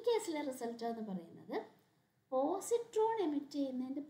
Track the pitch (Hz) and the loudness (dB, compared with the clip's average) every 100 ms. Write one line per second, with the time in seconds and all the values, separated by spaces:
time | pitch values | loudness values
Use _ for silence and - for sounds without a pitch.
0 | 494 453 427 302 294 254 233 233 226 226 | 4 2 2 -2 -2 -4 -4 -2 -4 -2
1 | 214 190 165 165 160 302 - - _ _ | -4 -6 -8 -14 -6 -6 -6 -12 _ _
2 | _ _ _ 262 285 381 - 480 466 427 | _ _ _ 2 2 0 2 0 2 2
3 | 440 453 339 285 294 285 269 247 254 285 | 4 4 2 0 -2 -2 -2 -2 -4 -4
4 | 294 | -6